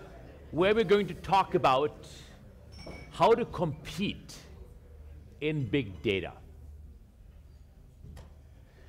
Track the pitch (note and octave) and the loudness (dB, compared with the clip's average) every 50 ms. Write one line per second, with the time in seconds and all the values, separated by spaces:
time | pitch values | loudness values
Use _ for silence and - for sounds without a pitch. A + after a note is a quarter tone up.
0 | - - - - - - - - - - - D3 F3+ G3 G#3+ A3+ A3+ E3 G3+ G#3 | -18 -18 -18 -18 -18 -18 -20 -20 -14 -6 0 2 4 4 6 4 6 6 6 4
1 | G3+ D#3+ F3 - - D3+ F3+ G3 F#3 - - F3 C3 D3 C3 C3 D3 D3+ - - | 4 2 -4 -8 -2 2 4 4 4 4 2 4 4 6 6 4 4 0 -2 -6
2 | - - - - - - - - - - - - - - - - - - - - | -16 -18 -18 -18 -18 -20 -20 -20 -20 -20 -20 -20 -20 -20 -18 -16 -16 -14 -14 -14
3 | - - - - E3 G3+ A#3 G#3+ D#3 - - - F3 D#3+ C3+ - - - - - | -16 -12 0 4 6 6 6 6 2 0 -4 -2 -2 -2 -2 -4 -10 -10 -6 -4
4 | G#3 F#3 - - - - - - - - - - - - - - - - - - | -4 -4 -4 -6 -10 -16 -18 -18 -18 -18 -18 -18 -18 -18 -20 -20 -20 -20 -20 -20
5 | - - - - - - - - - D3+ D#3 D3+ C3+ G#2+ A#2+ C#3+ B2+ G2+ F#2 - | -18 -18 -18 -18 -18 -20 -10 -6 -4 -2 -2 -2 -2 0 0 0 0 -2 -6 -4
6 | - A2+ G2 F#2+ D#2+ C#2+ - - - - - - - - - - - - - - | 0 0 2 2 0 -4 -8 -12 -16 -20 -20 -18 -18 -18 -18 -18 -18 -18 -20 -20
7 | - - - - - - - - - - - - - - - - - - - - | -20 -20 -20 -20 -20 -20 -20 -20 -20 -20 -20 -20 -20 -20 -20 -20 -20 -20 -20 -20
8 | - - - - - - - - - - - - - - - - - | -18 -16 -16 -16 -16 -18 -20 -20 -20 -20 -20 -20 -20 -20 -20 -20 -20